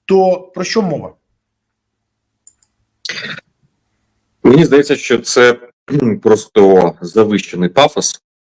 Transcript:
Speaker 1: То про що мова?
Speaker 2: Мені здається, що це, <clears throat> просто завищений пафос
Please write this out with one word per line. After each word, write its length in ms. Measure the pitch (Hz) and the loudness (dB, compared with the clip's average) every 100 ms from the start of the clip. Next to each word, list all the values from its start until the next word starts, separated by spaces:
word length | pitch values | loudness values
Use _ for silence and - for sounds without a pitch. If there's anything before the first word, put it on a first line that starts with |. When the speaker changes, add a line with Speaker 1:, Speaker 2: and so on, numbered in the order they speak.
Speaker 1:
То 360 | - 190 190 180 - | -2 0 2 -2 -6
про 100 | - | -12
що 180 | 185 226 | -6 -4
мова? 300 | 190 139 92 - _ _ _ _ _ _ _ _ _ _ _ _ _ _ _ _ _ _ - - - - _ _ _ _ _ _ _ _ _ _ | -4 -6 -12 -20 _ _ _ _ _ _ _ _ _ _ _ _ _ _ _ _ _ _ -16 -14 -16 -18 _ _ _ _ _ _ _ _ _ _
Speaker 2:
Мені 220 | - 139 | 2 4
здається, 320 | 156 139 143 131 | 4 2 0 -4
що 220 | - 117 | -2 -4
це, 380 | - 131 123 120 - _ - | -2 2 2 0 -8 _ -8
<clears throat> 340 | 147 117 101 | -4 -2 -2
просто 720 | 110 107 - 107 98 95 87 - | 0 0 0 2 4 4 2 -4
завищений 680 | 87 113 104 101 - 87 90 | -4 -2 0 -2 -6 -6 -2
пафос 540 | 135 151 - - - _ _ | 0 0 0 -6 -6 _ _